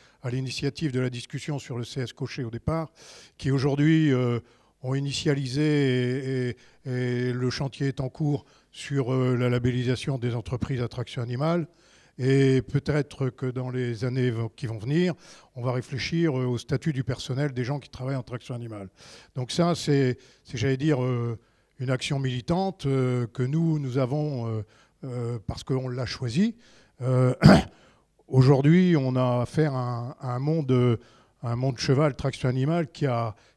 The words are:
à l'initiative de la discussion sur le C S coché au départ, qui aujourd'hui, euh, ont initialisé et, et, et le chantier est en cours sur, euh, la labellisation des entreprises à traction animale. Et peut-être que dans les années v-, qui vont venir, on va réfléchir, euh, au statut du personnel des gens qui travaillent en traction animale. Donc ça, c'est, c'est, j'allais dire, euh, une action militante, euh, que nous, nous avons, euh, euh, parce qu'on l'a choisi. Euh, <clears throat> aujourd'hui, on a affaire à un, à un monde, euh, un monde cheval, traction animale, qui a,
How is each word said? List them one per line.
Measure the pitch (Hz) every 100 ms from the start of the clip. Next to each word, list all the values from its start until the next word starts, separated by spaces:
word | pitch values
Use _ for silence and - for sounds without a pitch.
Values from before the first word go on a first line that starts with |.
| - _
à | 127
l'initiative | 127 131 - 143 - 160
de | 127
la | 127
discussion | 123 - 139 - 143
sur | - 120
le |
C | 117 -
S | 123
coché | - 131 -
au | 120
départ, | 113 - 160 160 _ - - - -
qui | 147
aujourd'hui, | 135 139 135 151 160 156
euh, | 127 123 120 - _ _ _ 127
ont |
initialisé | 135 139 135 156 139 131 131
et, | 151 147 135 127 123 127 131 131 123 - - _
et, | 135 127 127 123 123
et |
le | 123 123
chantier | - 135 - 139
est | 131
en | 131
cours | - 151 139 - _ _
sur, | - - 139 120
euh, | 131 127
la | 123 123
labellisation | 123 120 123 120 123 - 135
des | 120
entreprises | 117 - 123 - 131
à | 120
traction | - 117 -
animale. | 120 123 156 170 151 _ _ _ _ -
Et | 127 135 135 131
peut-être | 123 143 - 147 139 - 131
que | - 127
dans | 123 127
les | 127 123 113
années | 127 127 127
v-, | 113 113
qui | - 110
vont | 110
venir, | 110 151 180 - - - - -
on |
va | 123
réfléchir, | 123 - 131 - 165 165 131
euh, |
au | 127 123
statut | - 139 165
du | 135
personnel | - 127 - 127 147
des | 123
gens | 120 143
qui | -
travaillent | - 131
en | 135
traction | 120 123 -
animale. | 123 120 104 98 - - - -
Donc | - 127
ça, | - 175
c'est, | 170 - 143 131 123 - _
c'est, | - 127
j'allais | 135 131
dire, | 156 143
euh, | 127 123 117 113 _ _ _ -
une | 131
action | 127 - 139
militante, | 135 123 117 170 190 -
euh, | 139 135 127 123 117
que | -
nous, | 127 156 165 156
nous | 139 123
avons, | 127 147 151 135 113
euh, | 110 101 _ _ _
euh, | 135 123 117 120 -
parce | -
qu'on | - 131 127
l'a | 123
choisi. | 120 - 123 120 220 226 _ - _ -
Euh, | 127 127 127 127 - - - -
<clears throat> | _ _ _ _ -
aujourd'hui, | 131 127 139 143 175 185 160
on | 131 127
a | 127 123
affaire | 120 151 151
à | 131
un, | 123 120 120 -
à | 135
un | 123
monde, | 139 165 135
euh, | 127 123 117 - - _ _
un | 120 117
monde | 131 123
cheval, | - 135 151 -
traction | 139 - 131
animale, | 127 135 170 160
qui | - 143
a, | 120 113 - _